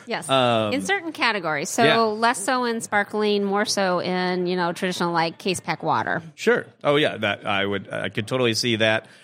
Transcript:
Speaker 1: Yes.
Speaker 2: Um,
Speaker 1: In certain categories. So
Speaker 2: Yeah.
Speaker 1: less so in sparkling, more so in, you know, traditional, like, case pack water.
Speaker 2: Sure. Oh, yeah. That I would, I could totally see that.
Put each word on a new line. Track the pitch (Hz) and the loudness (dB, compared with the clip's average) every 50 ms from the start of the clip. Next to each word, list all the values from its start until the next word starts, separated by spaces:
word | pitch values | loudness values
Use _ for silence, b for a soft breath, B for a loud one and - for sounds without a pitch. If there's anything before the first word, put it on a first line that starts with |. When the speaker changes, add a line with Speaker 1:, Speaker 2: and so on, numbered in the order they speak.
| B | B
Speaker 1:
Yes. | B 233 - - 143 | B -8 -8 -2 0
Speaker 2:
Um, | 135 135 127 123 117 113 110 107 107 | 2 4 4 4 4 2 2 0 -2
Speaker 1:
In | 277 190 | -2 -2
certain | 190 381 403 339 339 | -2 -2 -2 -2 -8
categories. | 302 - 302 240 220 208 165 165 156 143 151 - | -6 -2 0 0 0 0 -2 -2 -4 -2 -4 -4
So | - - 233 | 0 2 4
Speaker 2:
Yeah. | 226 - 226 | 4 4 4
Speaker 1:
less | 226 220 214 214 226 233 254 262 | 2 0 0 0 0 0 0 0
so | - - 262 254 247 | -2 -2 0 0 0
in | 240 226 226 | -2 -2 -4
sparkling, | 233 - - 208 202 - - 214 214 208 208 202 202 | -4 -2 0 0 0 0 -2 0 0 2 2 2 2
more | 202 196 208 208 | 0 0 0 0
so | 208 - - 196 185 180 175 | 0 0 0 0 2 0 0
in, | - - 180 185 180 180 180 185 180 | 0 -2 -2 -2 0 0 0 -2 -2
you | 175 185 185 | -2 0 0
know, | 175 170 175 | 0 -2 -2
traditional, | - - 185 180 - 185 175 | -2 -4 -4 -2 -2 -2 0
like, | 170 170 160 165 165 - | 2 0 0 0 -2 -6
case | - 202 196 - | -4 -4 -4 -4
pack | - - 160 - | -2 -6 -6 -4
water. | - 160 143 117 107 - 92 - 165 165 - | -2 0 0 0 0 -2 -2 -4 -6 -10 -14
Speaker 2:
Sure. | - - 214 240 - - - - _ - | -4 0 2 2 2 0 -6 -16 _ 0
Oh, | 143 147 143 | 2 4 4
yeah. | 151 117 90 107 | 4 2 0 0
That | 107 104 101 104 - 110 | -2 -2 -2 -2 -2 -2
I | 104 98 98 | 0 0 0
would, | 101 101 98 98 - | 0 -2 -4 -4 -6
I | - 110 104 101 | -6 -4 -4 -4
could | - - 110 - | -4 -4 -6 -2
totally | 127 131 127 120 110 | 0 2 2 2 2
see | 107 - 123 117 | 0 0 0 2
that. | 107 113 110 110 113 - B B B | 4 4 4 4 2 -2 B B B